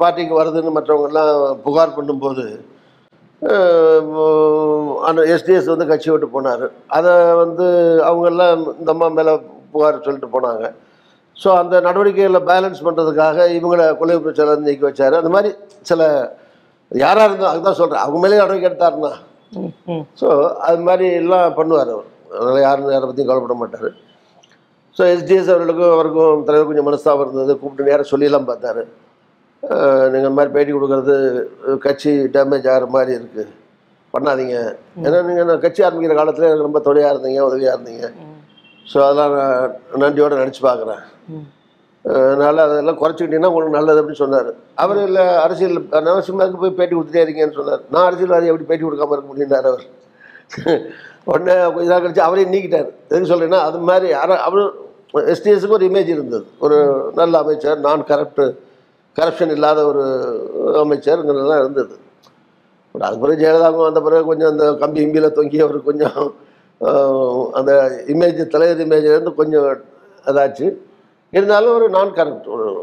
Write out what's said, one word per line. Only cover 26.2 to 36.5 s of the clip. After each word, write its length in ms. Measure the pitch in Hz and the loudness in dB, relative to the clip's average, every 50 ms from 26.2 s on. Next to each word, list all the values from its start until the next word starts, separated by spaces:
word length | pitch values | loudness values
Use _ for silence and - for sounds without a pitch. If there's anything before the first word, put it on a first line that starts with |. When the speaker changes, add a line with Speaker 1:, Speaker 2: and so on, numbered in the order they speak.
| 160 160 151 151 143 | 2 4 2 2 2
Speaker 1:
தலைவர் 220 | 151 151 151 156 | 2 2 2 2
கொஞ்சம் 200 | 151 156 147 143 | 2 0 -2 0
மனஸ்தாபம் 340 | 143 147 143 - 151 143 139 | 0 -2 0 0 0 0 0
இருந்தது. 380 | 143 135 131 135 131 135 143 135 | 0 -2 -4 -2 -2 -2 -2 -2
கூப்பிட்டு 320 | 135 143 139 135 139 139 | -4 -10 -8 -4 0 0
நேரா 120 | 139 147 143 | 2 0 0
சொல்லியெல்லாம் 460 | 143 143 135 143 147 143 139 131 123 | -2 -2 0 2 2 2 0 0 -2
பார்த்தாரு. 340 | 120 113 123 120 110 117 113 - - _ _ _ _ _ _ _ _ _ _ _ _ _ - | -6 -6 -6 -8 -6 -6 -8 -10 -14 _ _ _ _ _ _ _ _ _ _ _ _ _ -8
அஹ், 400 | 285 - 156 165 139 135 131 131 | -4 -2 0 2 2 4 4 2
நீங்க 140 | 131 127 | 2 2
இந்த 140 | 135 135 135 | 0 0 0
மாதிரி 220 | 135 139 143 139 - | 2 2 0 2 2
பேட்டி 200 | 143 147 143 147 | 0 0 0 0
கொடுக்கறது, 420 | 143 139 135 139 135 131 139 139 139 135 131 123 123 - - - - - 127 | -2 -2 0 0 0 2 2 2 2 2 0 -2 -4 -6 -8 -10 -10 -6 -4
அஹ், 100 | 135 135 | -4 -2
கட்சி 320 | - 139 143 139 - 151 | -2 -2 -4 -2 -2 0
டேமேஜ் 580 | 147 143 139 135 139 139 139 135 143 135 127 131 | 0 0 0 0 0 0 0 0 0 -2 0 0
ஆகிற 160 | 131 131 127 | 0 0 0
மாதிரி 260 | 123 127 135 131 131 127 | 0 0 0 0 0 -4
இருக்கு, 360 | 117 113 110 - 110 107 - - _ _ _ _ _ _ _ _ _ _ _ - | -6 -8 -12 -12 -12 -12 -12 -14 _ _ _ _ _ _ _ _ _ _ _ -8
பண்ணாதீங்க. 640 | 127 135 147 139 131 131 127 123 120 117 113 101 - - _ - | -4 -2 -2 -2 -2 -4 -4 -6 -6 -6 -8 -10 -12 -16 _ -14
Speaker 2:
ம். 100 | 175 160 | -8 -4
Speaker 1:
ஏன்னா 200 | - 160 175 180 | -2 0 0 0
நீங்க 200 | 175 175 175 170 | 0 0 0 0
நான் 160 | 170 165 156 | 0 0 0
கட்சி 220 | - 170 170 - 190 | 0 -2 0 0 0
ஆரம்பிக்கிற 320 | 180 170 165 165 165 156 | 0 0 0 -2 0 0
காலத்துல 340 | 147 151 156 151 - 165 | 2 0 0 0 2 2
எனக்கு 180 | 165 | 2